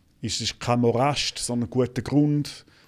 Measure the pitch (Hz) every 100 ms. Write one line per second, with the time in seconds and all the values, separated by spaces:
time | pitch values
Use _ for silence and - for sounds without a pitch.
0 | _ _ 110 - 113 - - 120 120 113
1 | 139 143 - - - 120 120 127 123 123
2 | - 139 147 147 143 - - _